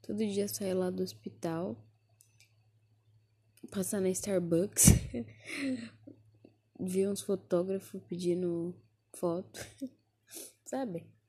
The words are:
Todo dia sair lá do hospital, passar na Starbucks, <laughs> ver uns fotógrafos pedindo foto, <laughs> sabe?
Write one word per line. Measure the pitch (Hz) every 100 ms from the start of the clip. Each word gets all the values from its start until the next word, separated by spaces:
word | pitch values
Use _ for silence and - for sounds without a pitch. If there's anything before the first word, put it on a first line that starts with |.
Todo | - 208
dia | 214 196 202
sair | - 196
lá | 185 185
do | 185
hospital, | 185 - - - 170 165 190 233 - _ _ _ - _ - _ _ _ _ _ _ _ _ _ _ _ -
passar | 202 185 208
na | 185
Starbucks, | 185 - 190 170 170 202 - - - - 240 226 - - 277 277 247 226
<laughs> | - - - - _ - _ _ -
ver | 185 185 196
uns | 196
fotógrafos | - 190 - 175 185 190 - 190
pedindo | - 175 175 175 180 170 170 175 _ _ _
foto, | - 175 170 - - - -
<laughs> | 269 _ _ _ _ - - _ -
sabe? | 254 254 170 - _